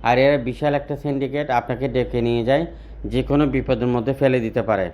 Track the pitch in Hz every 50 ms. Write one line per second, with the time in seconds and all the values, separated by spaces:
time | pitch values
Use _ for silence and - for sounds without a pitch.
0 | - 113 123 123 131 139 147 139 120 123 120 - 151 147 143 143 139 - 147 139
1 | - 147 139 135 135 127 139 147 147 147 123 120 - - 127 113 131 135 117 127
2 | 120 - - 120 117 117 120 117 113 117 135 147 170 165 - - - - - -
3 | - 101 110 127 123 - 139 143 151 139 127 135 123 135 131 113 120 123 123 123
4 | 113 131 131 131 143 131 127 127 113 110 - 123 107 98 107 98 92 87